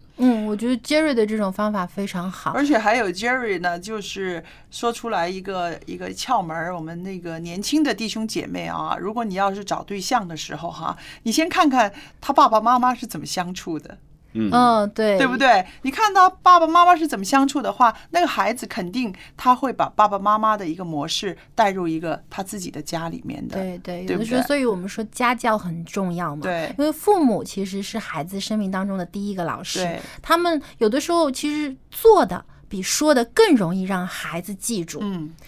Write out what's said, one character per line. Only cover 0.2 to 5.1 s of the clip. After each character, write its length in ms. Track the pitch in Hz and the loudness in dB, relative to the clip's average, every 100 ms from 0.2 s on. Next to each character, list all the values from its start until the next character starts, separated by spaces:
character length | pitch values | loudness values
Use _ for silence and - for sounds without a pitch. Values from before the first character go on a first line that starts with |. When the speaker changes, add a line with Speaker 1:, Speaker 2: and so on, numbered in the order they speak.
Speaker 1:
嗯， 240 | 254 226 214 | 2 2 -2
我 80 | |
觉 140 | 208 233 | -4 -2
得 80 | 247 | -4
Jerry 320 | - 302 311 | 0 0 2
的 120 | 240 214 | 2 0
这 120 | 214 | 0
种 140 | 196 | -4
方 200 | 190 214 | -2 -2
法 160 | 208 180 | -2 -6
非 180 | - 196 | -6 -6
常 240 | 180 180 | -6 -8
好。 220 | - - | -6 -4
Speaker 2:
而 140 | 247 285 | 0 2
且 120 | 254 | 4
还 200 | 214 240 | 4 2
有 120 | 202 | 0
Jerry 480 | 180 233 262 233 185 | -2 -2 -2 -2 -2
呢， 180 | 180 175 | -2 -4
就 220 | 185 220 | -8 -10
是 420 | 196 196 190 170 - - - | -8 -8 -6 -6 -12 -20 -20
说 220 | - 240 | -4 -4
出 160 | 233 | -4
来 220 | 233 | -4